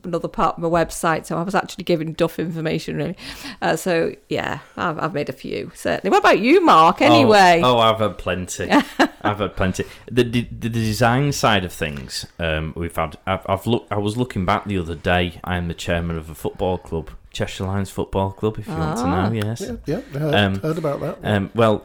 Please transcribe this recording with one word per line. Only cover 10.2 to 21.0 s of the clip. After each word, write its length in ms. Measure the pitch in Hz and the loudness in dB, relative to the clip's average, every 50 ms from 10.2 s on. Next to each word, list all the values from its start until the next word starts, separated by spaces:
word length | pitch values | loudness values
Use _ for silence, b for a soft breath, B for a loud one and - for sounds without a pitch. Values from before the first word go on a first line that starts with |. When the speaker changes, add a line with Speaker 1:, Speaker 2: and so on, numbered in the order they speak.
| 120 | 2
Speaker 2:
the, 240 | 117 113 120 117 - | 2 0 -2 -2 -4
the 180 | - 117 - 117 | -6 -8 -6 -4
design 600 | 117 117 113 110 107 98 123 117 120 131 147 143 | -2 -2 0 0 2 2 2 4 4 4 2 0
side 340 | 139 - - 127 107 98 90 | 0 2 2 4 4 2 2
of 80 | 85 - | -2 -4
things, 540 | - - 78 73 69 64 60 - - - - _ - | -6 -6 -6 -6 -8 -10 -10 -10 -10 -12 -12 _ -6
um, 320 | 85 80 78 78 78 78 - | -4 -2 -2 -2 -4 -4 -6
we've 220 | - 87 85 - | -6 -8 -6 -4
had, 200 | - 80 78 - - _ | -4 -4 -4 -6 -8 _
I've, 180 | 92 95 90 - - | -4 -4 -4 -2 -2
I've 180 | 95 92 - 117 | -2 -2 0 0
look, 180 | 117 113 - - | -2 -2 -2 -4
I 80 | 101 104 | -4 -2
was 180 | 101 104 107 | -2 -2 -2
looking 280 | 120 123 120 - 104 90 | -2 -4 -4 -4 -2 0
back 200 | 82 101 104 - | 0 0 0 0
the 140 | 101 101 92 | -2 -2 -2
other 180 | 85 80 85 | -2 -4 -6
day. 440 | 73 - 92 90 90 90 87 82 - - | -4 0 2 2 2 2 0 -4 -8 -6
I 120 | - 90 87 | -6 -4 -4
am 100 | 87 85 | -4 -4
the 60 | 80 | -6
chairman 420 | - - - 87 85 85 85 82 80 | -6 -4 -2 -2 -2 -2 -2 -4 -6
of 100 | 78 80 | -8 -10
a 40 | 78 | -10
football 440 | - - - - - 98 92 92 87 | -8 -8 -8 -4 -2 -2 -2 -2 -2
club, 320 | - - - 82 101 - - - - - | -4 -6 -6 -6 -6 -8 -12 -20 -18 -12
Cheshire 340 | - - 107 - - - 98 | -8 -6 -6 -6 -6 -6 -6
Lions 260 | 92 98 101 95 - | -4 -2 -4 -4 -4
Football 420 | - - - - - 98 95 95 95 | -6 -6 -6 -4 -2 -2 -2 -2 -2
Club, 260 | - - 107 107 110 | -4 -4 -4 -4 -4
if 80 | 104 | -8
you 60 | 110 95 | -8 -6
want 220 | - - - 175 233 | -4 -4 -4 -2 -2
to 60 | 247 | -2
Speaker 1:
Ah. 240 | 269 285 - - 107 | 0 0 0 0 0
Speaker 2:
know, 60 | 113 | 0
yes. 260 | 110 104 107 117 - | -2 -2 -4 -4 -6
Speaker 3:
Yeah, 160 | 196 254 233 226 - | -8 -8 -10 -8 -6
yeah, 320 | - 147 220 285 - - 139 | -6 -6 -6 -6 -8 -6 -4
heard, 160 | 156 151 143 | -2 0 2
Speaker 2:
Um, 260 | 104 104 98 95 95 | 2 2 2 0 -2
Speaker 3:
heard 180 | 98 156 160 175 | -4 -4 -4 -2
about 220 | 160 151 139 - | -4 -4 -4 -4